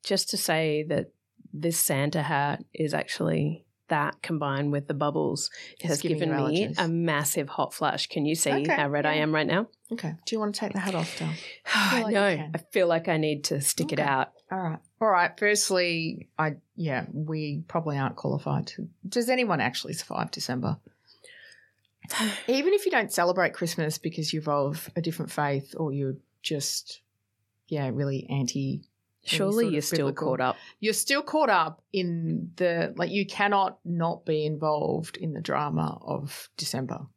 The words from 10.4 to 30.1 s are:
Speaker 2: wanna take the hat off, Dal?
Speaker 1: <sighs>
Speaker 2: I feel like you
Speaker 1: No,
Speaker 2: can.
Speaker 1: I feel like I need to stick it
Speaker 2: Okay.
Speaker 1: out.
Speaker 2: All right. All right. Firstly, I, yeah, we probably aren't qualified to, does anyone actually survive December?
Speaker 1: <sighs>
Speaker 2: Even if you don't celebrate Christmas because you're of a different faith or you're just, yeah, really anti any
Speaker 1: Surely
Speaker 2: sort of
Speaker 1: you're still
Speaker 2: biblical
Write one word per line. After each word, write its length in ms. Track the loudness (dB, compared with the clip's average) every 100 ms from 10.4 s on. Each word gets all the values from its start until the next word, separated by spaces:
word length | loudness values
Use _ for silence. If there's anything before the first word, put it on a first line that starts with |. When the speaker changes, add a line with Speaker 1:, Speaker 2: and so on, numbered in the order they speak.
Speaker 2:
wanna 120 | -2
take 220 | -2 -4
the 40 | -2
hat 140 | -2
off, 240 | -2 -4 -4
Dal? 120 | -4 -4 -8
Speaker 1:
<sighs> 240 | -14 -2
Speaker 2:
I 160 | 2 4
feel 120 | 2
like 40 | 2
you 120 | 4
Speaker 1:
No, 160 | 4 2
Speaker 2:
can. 140 | -2
Speaker 1:
I 40 | -8 -2
feel 160 | 2 4
like 220 | 4 2
I 80 | 2
need 280 | 2 0
to 160 | -2 0
stick 300 | 0 0 -2
it 60 | 0
Speaker 2:
Okay. 60 | 2
Speaker 1:
out. 260 | 2 0 _ _
Speaker 2:
All 60 | -4
right. 200 | -4 -6 _ _
All 80 | 4
right. 220 | 4 4 2
Firstly, 920 | 2 4 4 4 4 2 -2 -6 -10 -2
I, 180 | -2 -2 _ -4
yeah, 300 | -2 0 -2
we 500 | -6 -4 -2 -2 -4 -4
probably 300 | -2 -2 0
aren't 200 | -2 -2
qualified 500 | -4 -2 -2 -2 -4
to, 200 | -8 -12 _ -4
does 220 | -2 2
anyone 300 | 2 2 2
actually 320 | 0 -2 -8
survive 360 | -10 -6 -4 -4
December? 440 | -6 -6 -2 -2 -4 -8 _ _ -20 -20 -20 -20 -20 _ _ _ _ -8
Speaker 1:
<sighs> 100 | -2 -2 -2 0
Speaker 2:
Even 240 | 2 4
if 120 | 4
you 60 | 4
don't 220 | 2 0
celebrate 400 | 2 4 4 2
Christmas 440 | 2 -4 0 -2 -2
because 340 | -6 -4 -4
you're 160 | -2 0
of 380 | 2 2 -2 -6 -4
a 40 |
different 300 | -4 -4 -6
faith 440 | -2 0 0 -4 -6
or 160 | -4
you're 240 | -2 -2 -4 _ _
just, 580 | -4 -2 -2 -6 -8 -18 _ _ _ _ _ _ _
yeah, 220 | -2 -2
really 340 | 0 -2 -2 -2
anti 520 | -2 0 -2 -2 -4 -8 _ _ _ -4
any 60 | 0
Speaker 1:
Surely 160 | 2 2
Speaker 2:
sort 20 | 2
of 60 |
Speaker 1:
you're 100 | 0
still 160 | 0 0
Speaker 2:
biblical 220 | 0